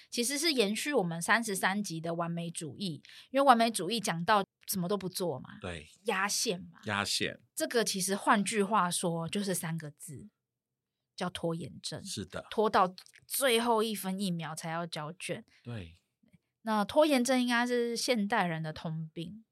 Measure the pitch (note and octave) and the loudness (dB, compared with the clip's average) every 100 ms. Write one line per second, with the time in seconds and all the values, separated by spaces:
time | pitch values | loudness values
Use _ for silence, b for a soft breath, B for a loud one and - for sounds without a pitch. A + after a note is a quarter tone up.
0 | B - A#3+ C#4+ E4 C4 G3+ G#3+ D4 C#4 | B -4 -2 0 0 2 2 0 0 0
1 | F3 E3 F3 G#3+ A3+ F#3 F#3+ G3+ G3+ E3 | 0 -2 2 2 2 -2 0 0 -4 -4
2 | E3+ E3+ E3+ E3+ E3+ - D#3 A#2 F#3+ C#3+ | -4 -4 -4 -4 -6 -8 -10 -8 -8 -8
3 | B B B C4+ C#4 A#3 A#3 G#3+ F3 A3+ | B B B 2 6 6 6 0 -2 -2
4 | G3 E3 E3+ G#3+ G3 _ - F#3+ F3 G3+ | -2 -2 2 2 2 _ -6 -2 0 -2
5 | F#3 F3+ F3 C3 - - F#2+ E2+ D2+ - | -2 -4 -4 -4 -8 -10 -8 -8 -12 -14
6 | G#3+ F#3+ G3+ - A#3+ F#3 - - G#2+ G2+ | -6 -2 0 0 -2 -2 -6 -10 -2 0
7 | G2 - F2 - _ - D#4 A#3 G#3+ F#3+ | 0 0 -2 -6 _ -6 0 0 0 0
8 | F#3 F#3+ D4+ A3 G3 A3 G3 A3 F3 E3+ | -2 0 4 4 4 2 2 4 2 0
9 | F3+ E3 E3 G#3 G3 F3 E3 E3 D3+ - | 0 -2 -2 -2 -2 -2 -2 -6 -6 -14
10 | - C3 G#3+ _ _ _ _ _ _ _ | -16 -16 -16 _ _ _ _ _ _ _
11 | _ - F3+ - E3+ E3 - - - - | _ -6 -6 -2 -4 -4 -6 -10 -10 -8
12 | G3 G#2+ F#2 - - - G#3+ G#3+ F#3 - | -8 -6 -6 -8 -6 2 4 6 4 2
13 | - - - - C#4 A3+ A#3+ A3 A3+ G3+ | -20 -20 -6 0 2 4 4 2 2 -2
14 | F#3+ F#3+ G3+ E3+ D3+ D#3 E3 E3 E3+ D#3+ | -4 -2 -2 -2 -4 -8 -6 -4 -6 -6
15 | D3+ E3+ - D#3+ - b A#2+ A2+ E2 E2 | -10 -8 -8 -8 -10 b -10 -10 -10 -16
16 | _ _ _ _ _ _ A3 G#3 G3+ D4+ | _ _ _ _ _ _ -2 0 2 6
17 | D#4 C4 B3 B3+ B3 A#3+ A#3+ B3 A#3 A#3 | 6 6 4 4 4 2 2 2 0 -2
18 | - A#3 G3+ A3+ F3 D#3+ D#3 - E3+ D#3+ | 0 2 2 2 2 0 -4 -6 -6 -4
19 | D#3+ E3+ E3+ G#3+ - | -6 -8 -10 -12 -20